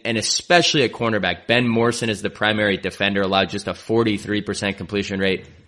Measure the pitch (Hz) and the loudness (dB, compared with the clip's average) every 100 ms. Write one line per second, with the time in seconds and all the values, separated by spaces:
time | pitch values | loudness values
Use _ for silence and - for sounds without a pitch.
0 | 117 113 - - - 175 - 151 113 - | -4 -4 -2 -4 4 4 4 2 0 0
1 | 113 107 92 85 - 120 123 113 117 117 | -2 0 0 -2 0 2 2 2 2 0
2 | 117 95 101 - 107 107 104 95 92 - | -2 -2 -6 -2 0 2 2 0 -4 -2
3 | 101 98 95 98 95 101 92 90 - 113 | 0 2 2 2 2 -2 -6 -8 0 2
4 | 110 101 104 104 101 95 101 - 90 101 | 2 0 -2 -4 -4 -4 -4 -4 -4 -4
5 | 98 98 95 92 - - | -4 -2 0 -2 -6 -20